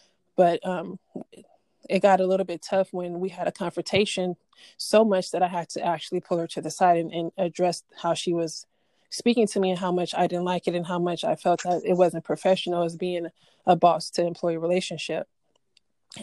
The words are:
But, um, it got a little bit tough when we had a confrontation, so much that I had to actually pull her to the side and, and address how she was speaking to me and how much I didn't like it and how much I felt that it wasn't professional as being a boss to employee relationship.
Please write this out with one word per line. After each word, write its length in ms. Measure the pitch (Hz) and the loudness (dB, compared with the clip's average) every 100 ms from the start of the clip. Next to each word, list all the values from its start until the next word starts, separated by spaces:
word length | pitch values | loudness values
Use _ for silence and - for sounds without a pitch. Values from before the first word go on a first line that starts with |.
| _ _ _ - | _ _ _ 2
But, 280 | 175 170 | 4 2
um, 340 | 185 180 190 185 _ - - - - _ _ _ - | -2 -6 -8 -12 _ -16 -16 -20 -20 _ _ _ -4
it 100 | 190 | 2
got 200 | 196 185 | 6 6
a 60 | 185 | 4
little 200 | 190 180 | 2 0
bit 160 | 170 | -6
tough 300 | - 196 190 | -2 -2 -2
when 260 | 180 175 175 | -4 -6 -6
we 80 | 185 | -6
had 180 | 175 175 | -6 -6
a 60 | |
confrontation, 840 | - 151 - - 190 208 - 180 175 _ _ - - | -4 -6 -6 -2 0 0 -2 -4 -4 _ _ -20 -14
so 260 | - 214 | 2 4
much 260 | 220 190 180 | 6 4 0
that 100 | 175 | 0
I 60 | 180 | 0
had 200 | 175 165 | 0 -6
to 140 | - | -4
actually 360 | 175 160 - 180 | -2 -4 -4 -6
pull 180 | - 175 | -2 -2
her 80 | 165 | -2
to 140 | - | -6
the 80 | 156 | -8
side 280 | - 185 170 | 2 4 4
and, 140 | 165 | 2
and 200 | 165 165 - | -4 -6 -2
address 460 | 175 - 180 165 - - | -4 0 0 -2 -8 -6
how 180 | 170 | -2
she 180 | 165 - | -2 -2
was 340 | 170 165 - - _ _ _ _ | -2 -2 -6 -16 _ _ _ _
speaking 360 | - 240 240 208 | -4 0 2 2
to 120 | 208 | 2
me 100 | 185 | 0
and 80 | 180 | 0
how 140 | 185 | 0
much 220 | 180 170 | -2 -2
I 120 | 156 175 | 0 0
didn't 200 | 175 180 | 0 -2
like 200 | 180 - | -4 -2
it 80 | |
and 120 | 175 170 | -4 -4
how 120 | 175 | -2
much 260 | 175 170 | -2 -2
I 120 | 170 156 | -2 -2
felt 260 | 185 175 | 0 0
that 180 | 180 175 | 0 -2
it 100 | - | 0
wasn't 300 | 180 180 165 | 4 4 2
professional 600 | - 160 - 190 - 175 | -4 -2 0 0 0 -2
as 120 | 170 170 | -2 -4
being 300 | 180 175 165 - _ _ - | -6 -4 -6 -12 _ _ 2
a 100 | 175 | 4
boss 320 | 175 160 - | 6 4 0
to 140 | - 175 | -2 -2
employee 300 | 170 175 165 | -2 -4 -2
relationship. 720 | 165 180 - 156 - 160 - _ _ _ _ _ _ _ _ - | 0 -2 -2 -6 -6 -6 -8 _ _ _ _ _ _ _ _ -6